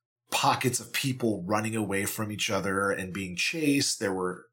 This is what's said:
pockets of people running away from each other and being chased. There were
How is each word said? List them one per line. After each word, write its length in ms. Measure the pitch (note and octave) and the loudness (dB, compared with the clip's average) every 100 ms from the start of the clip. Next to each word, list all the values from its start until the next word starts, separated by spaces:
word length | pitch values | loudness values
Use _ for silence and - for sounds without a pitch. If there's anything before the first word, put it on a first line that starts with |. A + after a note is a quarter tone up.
| _ _ _ | _ _ _
pockets 500 | - C#3 B2+ B2+ A#2+ | 0 2 4 2 0
of 120 | A2 | -2
people 500 | - C3+ B2+ A#2 G2 F2 | -2 -2 2 0 0 0
running 300 | G#2+ A2+ A2 | 0 0 0
away 280 | G2 F#2+ G2 | 0 0 -2
from 260 | - G#2 | -2 -4
each 180 | G2+ - | -4 -2
other 400 | G2 F#2+ G2 G2 | 0 0 0 2
and 220 | F#2+ F#2 | 0 -2
being 240 | F#2 F#2 F2 | -4 -4 -2
chased. 640 | - E3 D3 C#3 C#3 - | -2 0 2 4 2 0
There 120 | G2+ | -2
were 340 | F#2 F2+ F2+ - | 0 -2 -4 -12